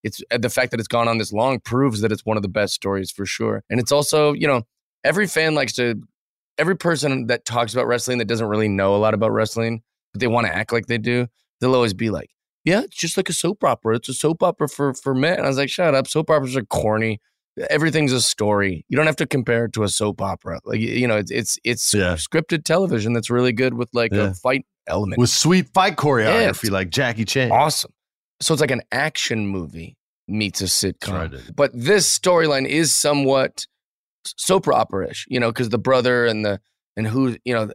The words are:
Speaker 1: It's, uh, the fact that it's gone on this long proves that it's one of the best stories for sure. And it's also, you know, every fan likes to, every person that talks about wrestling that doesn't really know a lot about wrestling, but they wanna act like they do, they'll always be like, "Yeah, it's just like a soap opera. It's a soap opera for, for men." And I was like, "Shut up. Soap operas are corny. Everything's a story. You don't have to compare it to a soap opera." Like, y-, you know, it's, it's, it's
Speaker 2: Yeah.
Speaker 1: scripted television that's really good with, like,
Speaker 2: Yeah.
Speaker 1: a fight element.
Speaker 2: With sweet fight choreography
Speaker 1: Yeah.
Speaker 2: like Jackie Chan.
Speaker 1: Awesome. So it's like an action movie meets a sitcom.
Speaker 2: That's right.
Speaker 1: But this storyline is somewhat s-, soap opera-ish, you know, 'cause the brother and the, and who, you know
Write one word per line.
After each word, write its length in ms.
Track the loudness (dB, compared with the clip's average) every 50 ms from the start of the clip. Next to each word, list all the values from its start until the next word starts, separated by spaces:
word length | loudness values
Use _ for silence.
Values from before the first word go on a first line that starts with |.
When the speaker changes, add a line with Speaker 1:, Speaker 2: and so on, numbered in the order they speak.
| -6
Speaker 1:
It's, 180 | -8 -8 -8 -6 _
uh, 60 | -2
the 120 | 0 0 0
fact 220 | 0 0 0 0
that 80 | -2 -6
it's 80 | -6
gone 200 | -2 0 0 2
on 100 | 2 2
this 140 | 0 -2 -2
long 280 | 0 0 2 2 0 -2
proves 420 | _ -2 0 2 2 2 2 0
that 100 | 0 0
it's 140 | -2 -2 -2
one 100 | -2 -2
of 80 | -2 -2
the 60 | -2
best 240 | 0 0 0 0 -2
stories 360 | -6 -4 -4 -4 -4 -4 -6
for 140 | -8 -8 -8
sure. 380 | -8 -6 -4 -2 -2 -2 -4 -6 _
And 100 | -2 -2
it's 120 | 0 2
also, 420 | 2 2 2 2 2 2 4 2 2
you 140 | 0 0
know, 160 | 0 0 0 -2 _ _ _ _ _ _ _ 0
every 240 | 0 2 2 0
fan 280 | 0 0 0 0 2 2
likes 180 | 0 -2 -2 -2
to, 280 | -2 0 0 -2 -4 -8 _ _ _ _ _ _ _ _ _ _
every 180 | -2 0 0 0
person 520 | 0 0 0 0 2 0 -2 -2 -2 0
that 180 | -2 -2 -2 _
talks 280 | -4 -2 -2 -2 0 0
about 140 | -2 0
wrestling 300 | 0 0 -2 0 -2 -2
that 80 | -2 0
doesn't 200 | -2 0 -2 0
really 200 | 0 0 0 2
know 280 | 2 2 2 2 4 4
a 20 |
lot 160 | 4 4 2 2
about 180 | 2 2 0
wrestling, 500 | 2 0 0 0 -2 -4 -2 -2 -4 -6 _ _ _ _ _ _ _
but 60 | -2
they 80 | 0
wanna 220 | 2 2 2 0 0
act 240 | -2 -4 -4 -2 -2
like 140 | -2 -2
they 100 | -2 -4
do, 300 | -2 0 0 0 0 0 -2 _ _ _ _ _ _
they'll 120 | 2 4 4
always 180 | 4 4 2 0
be 160 | -2 -2 -4
like, 200 | -4 -4 -8 -12 _ _ _ _ _ _ _
"Yeah, 160 | 2 2 2
it's 160 | 0 -2 -6
just 180 | -6 -6 -4 -2
like 120 | -2 -2 -2
a 40 | -2
soap 300 | -2 -2 -2 -2 _ 0
opera. 320 | 0 0 0 _ 0 0
It's 140 | 0 -2 -6
a 40 | -8
soap 300 | -2 0 0 0 2 0
opera 240 | 0 0 _ -4
for, 260 | -6 -2 -2 -2 -2 -2
for 220 | -4 -4 -2 0
men." 220 | 2 2 0 0
And 80 | 0 0
I 20 |
was 100 | 0 0
like, 120 | 0 -2 -2
"Shut 260 | -2 0 2 2 2
up. 120 | 2 0
Soap 220 | 0 -2 -2 2 2
operas 260 | 2 2 2 0 -4
are 80 | -4 -4
corny. 540 | _ -4 -2 0 0 0 2 0 -2 -2 -4 _ _ _ _ _ _ _ -10 -4 0
Everything's 420 | 0 2 2 2 2 2 2 2
a 100 | 2 2
story. 640 | 0 -2 -2 0 0 2 2 2 2 0 -2 -6 -8 _
You 80 | 0
don't 80 | 2 2
have 100 | 2 2
to 80 | 0 -4
compare 380 | -2 -2 -2 0 0 0 0 0
it 80 | -2 -2
to 100 | -2 -2
a 60 | -2
soap 320 | 0 -2 -2 -2 -2 -2
opera." 380 | -4 -6 -6 -8 _ -12 -12 -10 _
Like, 140 | -6 -4 -2
y-, 60 | -2
you 200 | -2 0 0 0
know, 100 | 2 0
it's, 140 | 0 -2 -2
it's, 280 | -4 -6 -4 -4 -6 -4 _
it's 300 | -4 -4 -2 -2 0 0
Speaker 2:
Yeah. 220 | 2 2 2 0
Speaker 1:
scripted 480 | -2 -4 -2 -2 -2 -2 _ -4 -4 0
television 480 | 0 2 2 2 2 0 -2 0 0 -2
that's 160 | -2 -2 0
really 240 | 0 2 2 2 2
good 200 | 2 0 0 0
with, 140 | -2 -6 -4 -2
like, 180 | -2 0 2
Speaker 2:
Yeah. 200 | 2 2 0 0
Speaker 1:
a 20 | -2
fight 320 | -2 -2 -2 -2 -2 -4 _ _ _ _
element. 320 | -4 -2 -2 -2 -2 2 2
Speaker 2:
With 100 | 2 2
sweet 400 | 2 2 4 4 4 4 2 2 _
fight 220 | 2 2 2 2
choreography 720 | 0 0 2 2 4 4 4 4 2 2 0 0 -2 -4
Speaker 1:
Yeah. 60 | -2
Speaker 2:
like 180 | -2 -2 -2 -2
Jackie 360 | -2 -2 0 0 0 -2 -4
Chan. 260 | -2 0 0 2 4
Speaker 1:
Awesome. 420 | 4 4 4 4 2 -2 -4 -8 _ _ _ _ _ _ _ _ _ _
So 120 | -2 -2 2
it's 80 | 2
like 100 | 2 0
an 100 | 0 -4 -4 _
action 560 | -4 -2 -2 -2 -2 -4 -4 -2 -2 -2 -2
movie 500 | -2 -4 -4 -6 -8 -10 -14 -14 -14 -16 _ _ _ _ _ _
meets 340 | -6 -4 -2 -2 -2 -2 -4
a 40 | -4
sitcom. 680 | -2 -2 0 0 -2 -4 _ -8 -6 -4 -4 -6 -6
Speaker 2:
That's 120 | -10 -14 -18
right. 100 | -16 -2
Speaker 1:
But 160 | 0 0 0 0
this 440 | -4 0 2 2 4 4 2 0 0
storyline 480 | 2 2 4 4 4 2 2 0 0
is 260 | 0 0 2 2 2 2
somewhat 720 | 2 2 2 2 2 2 2 2 2 2 0 _ -10 -16 _ _ _ _ _ _ _ _ _ _ _ _
s-, 80 | -16 -12
soap 300 | -8 0 2 2 2 4
opera-ish, 580 | 2 2 2 2 0 -2 -6 -6 -6 -8 -12 -10 _
you 100 | -2 0
know, 120 | 0 0 0
'cause 160 | -2 -2 0
the 80 | 0
brother 480 | -2 2 4 2 4 4 4 2 4 2
and 180 | 2 0 0 -2
the, 160 | -2 -4 -4 _ _ _ _ _ _ _
and 100 | -6 -4
who, 300 | -2 0 0 0 0 -2 -4 _
you 80 | -2 -2
know 160 | -2 -2 -4 -8